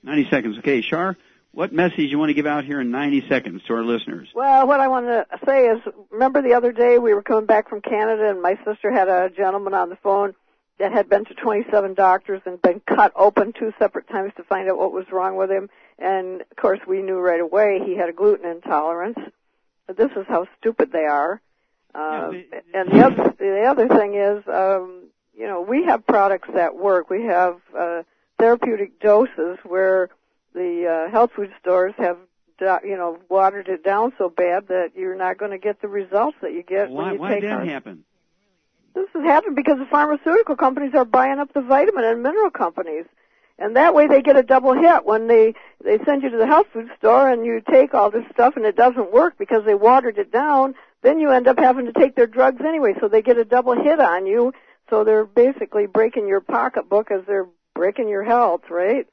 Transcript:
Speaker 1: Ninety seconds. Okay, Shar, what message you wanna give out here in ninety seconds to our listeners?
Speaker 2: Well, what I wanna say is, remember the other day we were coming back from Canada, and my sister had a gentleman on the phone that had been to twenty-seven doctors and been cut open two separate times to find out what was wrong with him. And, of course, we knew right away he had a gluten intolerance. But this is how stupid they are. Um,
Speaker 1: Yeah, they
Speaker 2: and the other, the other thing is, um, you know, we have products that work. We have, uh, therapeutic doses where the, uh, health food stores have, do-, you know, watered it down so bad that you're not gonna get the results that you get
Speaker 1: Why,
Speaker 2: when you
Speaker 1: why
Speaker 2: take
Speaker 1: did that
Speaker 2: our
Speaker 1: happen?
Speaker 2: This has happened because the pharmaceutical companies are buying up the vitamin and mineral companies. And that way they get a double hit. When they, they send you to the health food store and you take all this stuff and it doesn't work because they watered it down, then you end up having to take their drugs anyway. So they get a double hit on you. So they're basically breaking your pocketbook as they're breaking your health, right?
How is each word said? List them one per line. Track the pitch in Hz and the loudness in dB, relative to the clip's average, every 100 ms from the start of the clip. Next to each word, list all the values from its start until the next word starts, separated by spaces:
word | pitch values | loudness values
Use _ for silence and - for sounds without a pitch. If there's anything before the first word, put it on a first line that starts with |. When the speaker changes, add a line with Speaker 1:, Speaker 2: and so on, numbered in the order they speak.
Speaker 1:
Ninety | - 147 135 | -4 -2 0
seconds. | 143 113 107 | -2 -4 -6
Okay, | 143 135 | -2 -2
Shar, | 110 160 185 185 _ _ _ | -2 -4 -4 -8 _ _ _
what | - 190 | -8 -6
message | 160 175 175 147 | 0 -2 0 -4
you | 147 | -2
wanna | 156 | -2
give | 143 151 | -2 -2
out | 147 135 | -4 -6
here | 143 | -6
in | 123 | -4
ninety | 123 143 139 131 | -4 -2 -2 0
seconds | 131 120 92 - | -4 -4 -14 -6
to | 117 | -4
our | |
listeners? | 113 117 - - - - | -2 -4 -6 -14 -12 -4
Speaker 2:
Well, | 269 269 262 | 2 4 4
what | 285 | 2
I | 269 | 2
wanna | 262 240 233 - - - | -2 -2 -4 -4 -6 0
say | 269 240 | 2 2
is, | 226 214 - 135 | 0 -4 -16 -16
remember | 214 262 269 | -2 0 0
the | 262 | 2
other | 240 240 | 2 2
day | 233 240 240 | 2 4 4
we | 240 | 4
were | 202 | 0
coming | 202 220 214 | 2 -2 2
back | 214 214 | 0 0
from | 214 | -8
Canada, | - 220 220 220 214 | -6 -4 -2 0 -2
and | 190 | -2
my | 175 202 - | -2 -4 -6
sister | 214 208 | -6 -2
had | 226 190 | 0 2
a | 180 185 | 2 0
gentleman | 185 190 196 196 | -2 -2 -2 -4
on | 190 175 | -4 -4
the | 185 | -4
phone | 202 196 202 196 _ _ _ _ | -2 0 0 -6 _ _ _ _
that | 190 | -2
had | 220 196 | 0 0
been | - - | 0 -2
to | 185 | -6
twenty-seven | 254 208 233 208 196 | -4 -4 0 0 0
doctors | 190 190 190 - 190 185 | 2 2 2 -2 -10 -10
and | 180 | -6
been | 180 175 | -6 -6
cut | - - 208 - | -4 2 2 4
open | 196 202 208 | 0 2 -4
two | - 220 - | -6 -10 -4
separate | 208 - - | -4 -4 -10
times | 190 196 - | -10 -10 -12
to | |
find | 175 190 190 | -8 -6 -4
out | 185 | -4
what | 185 | -4
was | 185 185 | -6 -8
wrong | 185 185 190 | -6 -4 -4
with | 190 | -4
him. | 196 196 _ _ _ | -4 -6 _ _ _
And, | 185 190 185 185 | -6 -4 -6 -12
of | - - | -16 -4
course, | 220 196 - | -2 -2 -4
we | 190 | -6
knew | 190 190 | -4 -2
right | 180 170 | -2 -2
away | 170 185 214 196 | -2 0 0 0
he | 202 185 | -4 -6
had | 175 | -6
a | |
gluten | 170 208 202 175 | 0 0 0 -4
intolerance. | 165 - 156 156 170 185 233 - _ _ _ _ _ - | -12 -4 -2 -2 -6 -8 -10 -16 _ _ _ _ _ -18
But | 190 | -4
this | 247 | -4
is | 202 196 | -4 -6
how | 165 180 _ | -6 -6 _
stupid | 220 226 147 | -8 -2 -4
they | 170 151 | -2 -2
are. | 143 156 208 _ _ _ _ _ 156 | -2 -2 -6 _ _ _ _ _ -12
Um, | |
Speaker 1:
Yeah, | 156 156 165 - 180 | -10 -8 -10 -12 -16
they | - _ 185 | -20 _ -6
Speaker 2:
and | 180 | 2
the | 196 | 6
other, | 226 208 - - | 6 2 -4 -2
the | 196 196 | -4 0
other | 233 226 233 | 0 2 2
thing | 240 202 | 2 0
is, | 202 202 208 202 | -2 -2 -2 -6
um, | 165 190 196 180 180 170 _ _ - | -4 -2 -2 -6 -18 -20 _ _ -12
you | 113 | -10
know, | 175 | -8
we | 185 262 349 | -4 -2 0
have | 226 - | -2 0
products | 220 196 190 - | 2 2 -2 -4
that | - 165 165 | -2 -2 -2
work. | 202 180 160 | 0 0 -2
We | 190 | -6
have, | 233 175 180 175 _ - | -2 0 0 -4 _ -8
uh, | 170 170 165 _ _ _ | -6 -6 -12 _ _ _
therapeutic | 233 240 247 220 202 _ | 2 2 0 -4 -6 _
doses | 208 208 254 - 165 185 | 4 4 2 -2 -8 -8
where | 175 185 190 190 180 _ _ _ _ | -6 -2 0 0 -2 _ _ _ _
the, | - 180 170 175 165 165 | -8 -6 -4 -4 -4 -2
uh, | |
health | 208 240 - | 0 0 0
food | 202 - | -10 -8
stores | 180 180 185 208 | 0 0 0 -2
have, | 185 175 185 _ _ _ | -4 -4 _ _ _ _
do-, | 190 180 | -2 -2
you | 196 196 | -4 -6
know, | 175 165 _ | -8 -8 _
watered | 190 190 202 190 | 2 2 0 -8
it | 175 | -4
down | 175 202 233 - | -2 0 -2 -2
so | 185 | -6
bad | 170 180 180 202 | -2 -2 -2 -2
that | 185 170 185 | -4 -4 -6
you're | 185 185 | -10 -6
not | 185 185 | -6 -6
gonna | 208 196 | -10 -8
get | 214 202 | -8 -8
the | 208 | -8
results | 202 185 196 262 302 | -8 -4 -2 -2 -4
that | 170 | -10
you | 156 | -10
get | 175 190 208 | -6 -4 -4
Speaker 1:
Why, | 127 190 | -4 -6
Speaker 2:
when | |
you | 180 | -6
Speaker 1:
why | 185 | -4
Speaker 2:
take | 208 | -4
Speaker 1:
did | 202 | -4
that | 220 | -6
Speaker 2:
our | 170 | -8
Speaker 1:
happen? | 139 - 85 _ _ _ _ _ _ _ _ _ | -10 -14 -20 _ _ _ _ _ _ _ _ _
Speaker 2:
This | - 392 339 | -8 -8 -4
has | |
happened | 302 302 440 277 | 2 2 2 -4
because | 285 277 | 0 -2
the | 262 | 0
pharmaceutical | 294 302 302 - 359 453 269 | 0 0 -2 0 0 0 0
companies | 269 262 285 | 0 -2 -2
are | 254 247 | 0 2
buying | 262 262 277 | 2 0 -2
up | 285 | -4
the | 285 | -6
vitamin | 247 269 359 381 | 2 2 2 0
and | 226 233 | -2 0
mineral | 247 381 403 | -2 0 -2
companies. | - 180 165 170 151 170 _ _ _ _ _ | -2 -6 -6 -8 -8 -12 _ _ _ _ _
And | 208 233 | -2 4
that | 330 311 | 4 6
way | 294 | 6
they | 277 | 4
get | 285 277 | 6 4
a | |
double | 240 262 262 | 6 4 4
hit. | 254 330 311 | 4 6 4
When | 214 220 226 | 2 -2 4
they, | 233 220 226 - _ | 6 4 0 -20 _
they | - 214 - | -2 0 0
send | 285 | -2
you | 269 | -2
to | 233 | -2
the | 233 | 2
health | 311 403 | 4 2
food | 226 233 - | -4 -12 -2
store | 220 247 277 | 2 4 4
and | 240 | 2
you | 233 226 214 | -2 -6 2
take | 277 277 - | 4 4 2
all | 208 | 0
this | 214 233 | 0 -6
stuff | - 240 285 | 0 0 2
and | 214 | -2
it | 208 | 4
doesn't | 247 247 196 | 2 2 0
work | 220 339 _ | 2 2 _
because | 202 226 214 | -2 0 2
they | |
watered | 202 214 262 247 202 | 4 6 4 2 -6
it | 190 | -4
down, | 226 294 277 269 262 - _ | -2 0 2 0 -4 -20 _
then | 254 311 | 0 2
you | 302 | 2
end | 254 247 | 4 4
up | 254 | 4
having | 262 254 240 | 2 2 -2
to | |
take | 226 269 | 2 2
their | 269 233 | 4 0
drugs | 226 262 254 | 4 0 2
anyway. | 294 320 247 190 | -4 0 0 0
So | 214 | 0
they | 220 | 2
get | 220 240 | 2 0
a | 220 | 2
double | 247 254 | 0 2
hit | 247 294 320 | 0 2 2
on | 233 175 190 | 2 0 -2
you. | 220 240 - _ _ _ | 0 0 -4 _ _ _
So | 220 | 0
they're | 214 220 214 | 2 2 0
basically | 247 247 269 214 214 208 | 2 2 2 -6 -4 -2
breaking | 214 226 233 208 | 0 0 -2 -2
your | 196 | -2
pocketbook | - 240 240 226 175 202 220 | -2 -4 -2 -4 -2 -2 0
as | 196 185 | -6 -4
they're | 196 185 170 _ | -4 -4 _ _
breaking | - 180 202 220 | -4 -4 -2 -4
your | 202 | -4
health, | 214 240 233 175 - | 0 2 2 0 -6
right? | 170 185 269 - | -4 -2 -2 -4